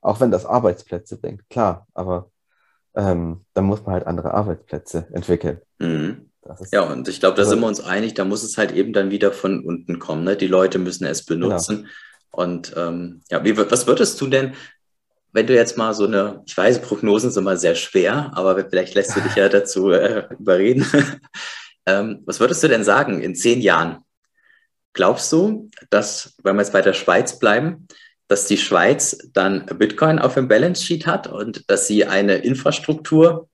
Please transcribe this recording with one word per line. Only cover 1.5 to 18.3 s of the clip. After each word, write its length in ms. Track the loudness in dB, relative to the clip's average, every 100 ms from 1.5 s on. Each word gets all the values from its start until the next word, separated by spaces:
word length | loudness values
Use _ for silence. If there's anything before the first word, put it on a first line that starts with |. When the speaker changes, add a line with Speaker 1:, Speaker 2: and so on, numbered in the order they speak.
Speaker 1:
klar. 360 | -2 -2 -2 _
Aber, 360 | -12 -6 -6 -8 _ _ _ _ _ _
ähm, 500 | -4 0 0 -2 -8 _
dann 100 | 0
muss 200 | 0 0
man 100 | -2
halt 120 | -4 -4
andere 280 | -6 -4
Arbeitsplätze 760 | -2 -2 -6 _ -12 -8 -10 -8
entwickeln. 480 | -10 -2 -2 -2 -8 _ _
Speaker 2:
Mhm. 520 | -4 -2 -4 -8 _ _
Speaker 1:
Das 180 | -20 -20
ist 120 | -2
Speaker 2:
Ja, 100 | 0
und 260 | 0 -4 -8
ich 120 | 0
glaub, 160 | 2 4
da 60 |
Speaker 1:
also 100 | 2
Speaker 2:
sind 80 | 4
wir 60 | 2
uns 120 | -2
einig, 340 | -4 -4 -4
da 100 | -4
muss 180 | -4 -4
es 160 | -6 -4
halt 140 | -2
eben 200 | 0 0
dann 180 | 0 -2
wieder 220 | 0 0
von 320 | 0 -2 -2
unten 340 | -4 -8 -6 -10
kommen, 260 | -6 -4
ne? 120 | -2 -2
Die 100 | 2
Leute 320 | 4 4 2
müssen 260 | -4 -6 -6
es 180 | -6 -6
Speaker 1:
Genau. 120 | -4
Speaker 2:
benutzen. 480 | -2 -2 -4 -6 -8 -20 -20 _ _
Und, 440 | -6 -4 -6 -10 -8
ähm, 460 | -6 -6 -10 -14 _
ja, 140 | -4
wie 120 | 0 0
wür-, 140 | 2
was 160 | 0 2
würdest 340 | 2 2 0
du 60 | 0
denn, 280 | 0 0 -8 -20 _ _ _ _ _ _
wenn 140 | -2 4
du 80 |
jetzt 240 | 4 4 0
mal 160 | -4
so 120 | 0 0
eine, 360 | 0 -2 -6 -10
ich 100 | 0
weiß, 260 | 2 2
Prognosen 480 | -2 -4 2 2 2
sind 120 | -2
immer 140 | -2 0
sehr 180 | 0
schwer, 580 | 0 0 2 2 0 -4